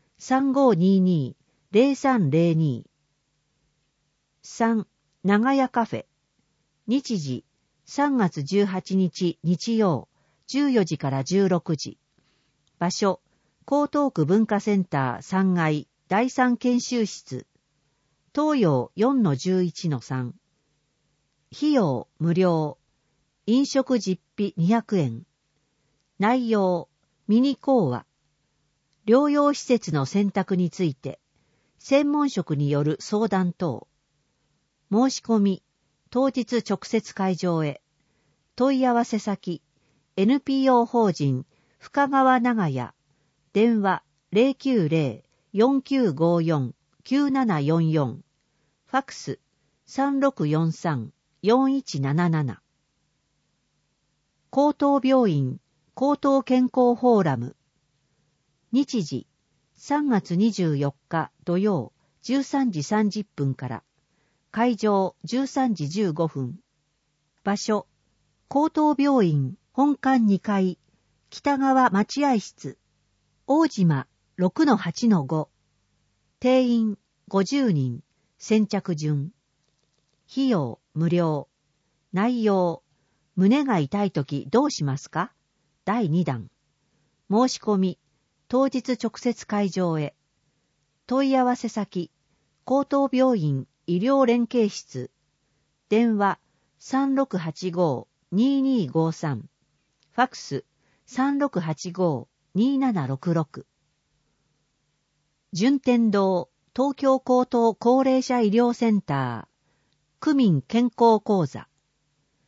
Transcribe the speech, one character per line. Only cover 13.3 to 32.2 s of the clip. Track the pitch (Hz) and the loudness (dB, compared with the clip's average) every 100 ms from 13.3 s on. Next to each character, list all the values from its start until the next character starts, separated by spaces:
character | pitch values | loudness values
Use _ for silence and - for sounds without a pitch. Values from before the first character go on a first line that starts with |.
| _ _ _ - | _ _ _ -2
江 | 285 294 | 0 0
東 | 294 277 | 0 0
区 | - | 0
文 | 151 202 | 2 2
化 | 220 202 | 2 -2
セ | 208 | 0
ン | 202 | -2
タ | 180 143 127 117 | 0 -2 -4 -6
ー | |
三 | - 190 190 | -4 0 0
階、 | 175 160 151 - _ - | 0 0 -2 -6 _ -4
第 | 190 254 | -2 0
三 | - 254 240 | 0 0 0
研 | 247 247 | 0 0
修 | - 247 | -2 -2
室。 | 214 - - 127 - _ _ _ _ _ _ _ _ | -4 -6 -14 -14 -14 _ _ _ _ _ _ _ _
東 | - 302 285 | -2 0 2
洋 | 180 135 117 | 2 2 -2
四 | - 240 269 | -2 0 2
の | 196 | 2
十 | 135 180 185 | 0 -2 0
一 | 180 - 170 | -2 -4 -6
の | 131 | -6
三。 | - 131 123 - _ _ _ _ _ _ _ _ _ _ _ | -6 -8 -8 -12 _ _ _ _ _ _ _ _ _ _ _
費 | - 302 | -4 0
用、 | 277 170 123 - - | 2 2 -2 -6 -4
無 | 160 | -2
料。 | 170 185 165 151 - _ _ _ _ _ _ | 2 2 0 -2 -8 _ _ _ _ _ _
飲 | - 247 | -2 0
食 | 277 269 262 247 | 2 0 0 0
実 | 190 185 _ | -2 -6 _
費 | - 202 - | -6 -6 -2
二 | 170 | 0
百 | 226 - 196 | 0 0 -2
円。 | 135 113 - _ _ _ _ _ _ _ _ - | -2 -6 -16 _ _ _ _ _ _ _ _ -2
内 | 202 262 233 | 0 0 0
容、 | 214 185 175 - _ _ _ - | 0 2 -2 -6 _ _ _ 0
ミ | 220 | 2
ニ | 277 269 | 2 0
講 | - 254 151 | 0 2 2
話。 | 123 - _ _ _ _ _ _ _ _ _ | -2 -8 _ _ _ _ _ _ _ _ _
療 | 208 247 294 | 2 4 4
養 | 285 285 | 2 2
施 | 294 | 0
設 | - 240 - | 0 -2 0
の | 151 | -4
選 | 135 196 202 | -2 -2 0
択 | 196 185 190 | -2 -2 -2
に | 175 | -2
つ | - | -2
い | 170 | -4
て、 | 135 139 - _ _ _ _ _ _ | -4 -10 -14 _ _ _ _ _ _
専 | - 277 294 | 0 2 2
門 | 294 | 0